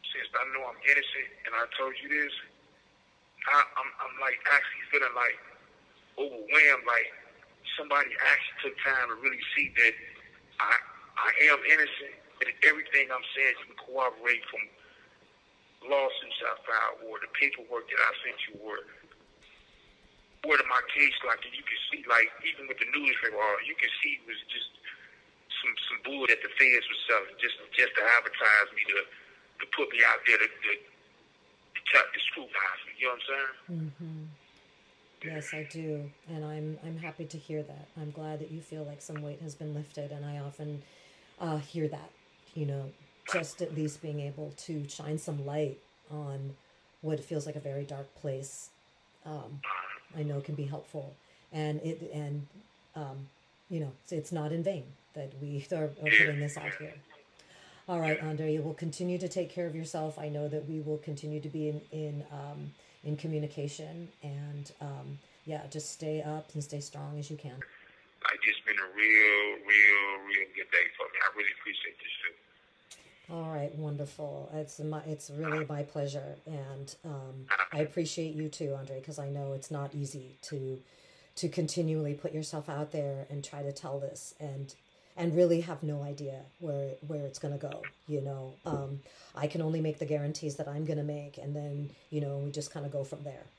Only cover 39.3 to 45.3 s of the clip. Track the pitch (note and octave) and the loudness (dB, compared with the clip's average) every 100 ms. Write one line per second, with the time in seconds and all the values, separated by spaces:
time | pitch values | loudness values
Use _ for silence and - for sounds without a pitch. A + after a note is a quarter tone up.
39.3 | D3 D#3+ C#3+ D3+ D3+ D3+ - C#3+ D3 C#3+ | -8 -12 -8 -6 -6 -8 -8 -8 -8 -8
40.3 | D3 C#3+ C#3+ D3+ D3 - - - - - | -6 -8 -8 -8 -8 -12 -20 -20 -20 -20
41.3 | - E3 D3+ D3 E3+ D3+ D3+ - - _ | -8 -4 -4 -4 -2 -2 -4 -14 -20 _
42.3 | _ - D#3+ D3 C#3 C3+ - - _ - | _ -14 -4 -2 -2 -6 -12 -20 _ -4
43.3 | F3+ D#3+ - E3+ D3+ D3+ - D#3 D3 C#3 | -2 -2 -6 -4 -2 -2 -2 -6 -4 -6
44.3 | C#3 D3+ - - D#3 C#3+ - D3+ D#3 D#3+ | -6 -10 -10 -6 -6 -6 -8 -4 -4 -2